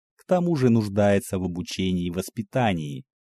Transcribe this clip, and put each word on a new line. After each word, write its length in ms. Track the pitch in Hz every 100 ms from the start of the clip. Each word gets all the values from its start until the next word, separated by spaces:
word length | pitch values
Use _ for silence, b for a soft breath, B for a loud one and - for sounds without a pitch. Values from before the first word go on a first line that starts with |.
| _ _
К 100 | -
тому 300 | 180 175 156
же 140 | 127
нуждается 680 | 113 104 101 101 101 - 98
в 60 |
обучении 640 | 92 87 85 - 92 92 87
и 40 |
воспитании. 920 | 87 - - 107 131 117 90 73 69 - _